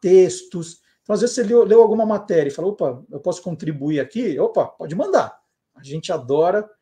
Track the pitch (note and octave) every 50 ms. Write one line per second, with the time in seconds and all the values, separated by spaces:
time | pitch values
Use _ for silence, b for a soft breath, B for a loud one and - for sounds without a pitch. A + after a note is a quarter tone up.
0 | - E3+ F#3 F#3 F#3 E3 - - - - - F3 D#3+ - - _ _ _ _ _
1 | _ - G#3 F#3 A3 A#3+ - C4 A#3 G3+ A#3+ A#3 G#3+ F#3+ G#3+ A#3 A3 G3+ A3 A3
2 | A3 G#3+ G#3 G3 - - F3+ D#3+ C#3+ C#3 C#3 - D#3+ G3 G3+ - E3 C#3 B2 B2+
3 | - - - C#3+ - F3+ E3+ - - F3+ E3 - - D#3 D#3 C3+ C#3 D3 D#3 C#3+
4 | B2+ - - A3+ B3+ G3 C#3+ B2 F#3 A#3 - F3 B2+ - - - E3 D3+ D#3+ G3+
5 | D#4+ G4 F#4+ C4 B2+ - - _ _ _ _ _ _ _ _ _ C3+ C3+ C#3+ D#3+
6 | - - E3+ D#3 B2 B2 C#3 D3+ E3 F3+ F#3+ G#3 G#3+ G#3+ _ _